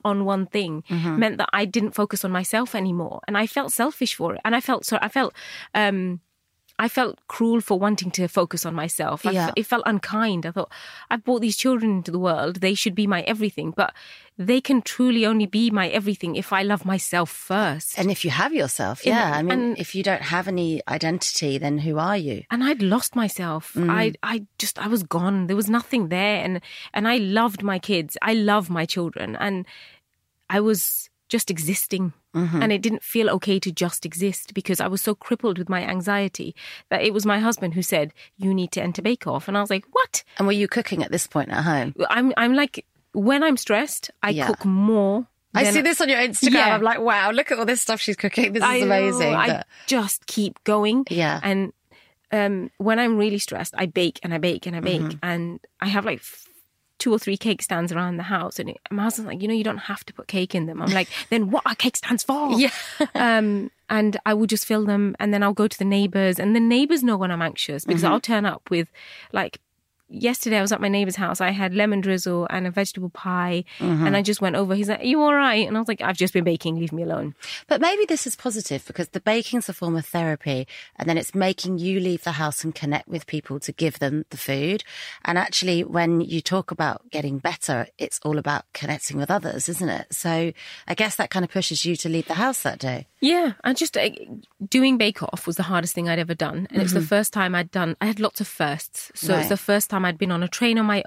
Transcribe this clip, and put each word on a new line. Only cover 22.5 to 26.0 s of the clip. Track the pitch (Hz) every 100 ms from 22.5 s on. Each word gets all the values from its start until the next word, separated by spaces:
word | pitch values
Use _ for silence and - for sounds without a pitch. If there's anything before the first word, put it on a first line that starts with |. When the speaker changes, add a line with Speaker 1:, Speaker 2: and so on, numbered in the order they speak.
Speaker 1:
And | 233
I'd | 262 285
lost | 190 220 - 247
myself. | 214 - 175 156 - -
Speaker 2:
Mm. | 175
Speaker 1:
I, | 180 165 156
I | 214 226 202 -
just, | 208 -
I | 208
was | 226
gone. | 170 170 180 196 180
There | 196
was | 208
nothing | 233 - 247